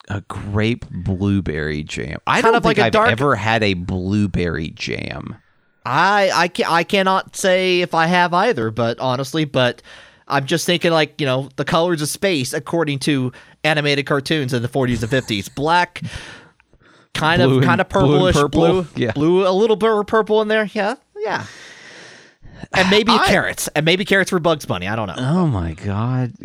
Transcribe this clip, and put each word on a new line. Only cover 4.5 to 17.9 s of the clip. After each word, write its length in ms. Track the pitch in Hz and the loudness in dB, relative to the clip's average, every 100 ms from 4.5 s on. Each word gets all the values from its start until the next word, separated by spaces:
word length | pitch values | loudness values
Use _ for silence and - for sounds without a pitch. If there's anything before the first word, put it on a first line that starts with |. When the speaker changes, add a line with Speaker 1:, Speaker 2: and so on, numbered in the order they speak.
| 76 78 | -4 -6
Speaker 1:
jam. 680 | - - 57 - - - - _ _ _ _ | -8 -8 -6 -8 -10 -12 -14 _ _ _ _
Speaker 2:
I, 460 | 117 139 185 202 190 | -2 2 2 4 2
I, 140 | 135 180 | 2 0
ca-, 160 | - 196 | 0 0
I 160 | 165 | 0
cannot 520 | 170 202 190 190 - - | 2 0 2 0 -4 -2
say 460 | 190 185 185 180 | 0 2 2 0
if 120 | 175 | 0
I 120 | 165 160 | 0 2
have 260 | 180 175 | 2 2
either, 360 | 175 233 156 113 | 2 0 0 -2
but 280 | 107 117 120 | -2 -2 -2
honestly, 460 | 127 127 135 160 | -4 -4 -4 -4
but 380 | 147 131 123 - - - - _ - | -2 0 0 -2 -14 -20 -20 _ -4
I'm 200 | 139 135 | -4 0
just 180 | 170 - | -2 0
thinking, 240 | 175 175 | 0 2
like, 280 | 160 147 - | 2 0 -2
you 60 | 139 | -2
know, 220 | 131 139 - | -2 -4 -6
the 80 | |
colors 360 | 143 170 175 160 | -2 0 2 0
of 60 | 147 | -4
space 440 | - 196 156 123 | -2 0 0 -2
according 480 | 151 - 170 156 139 | -6 -4 -2 -2 -2
to 320 | - 139 127 - - _ | 0 0 -2 -8 -20 _
animated 440 | 151 151 147 143 135 | -2 0 0 0 0
cartoons 460 | 143 135 160 127 | -2 0 -2 -2
in 100 | 123 | -2
the 60 | 120 | -2
forties 340 | 139 123 117 | -2 0 0
and 80 | 113 | 0
fifties. 380 | 131 - 104 - | -2 -2 -4 -6
Black, 540 | - 151 175 175 - - - - - - _ _ _ _ _ _ | -4 0 2 0 -4 -12 -14 -16 -20 -20 _ _ _ _ _ _
kind 260 | - 156 170 | -2 0 4
Speaker 1:
Blue 100 | 131 | 4
Speaker 2:
of, 40 | 131 | 4
Speaker 1:
and, 60 | 165 | 4
Speaker 2:
kind 140 | 175 | 2
of 80 | |
Speaker 1:
blue 380 | 185 | 2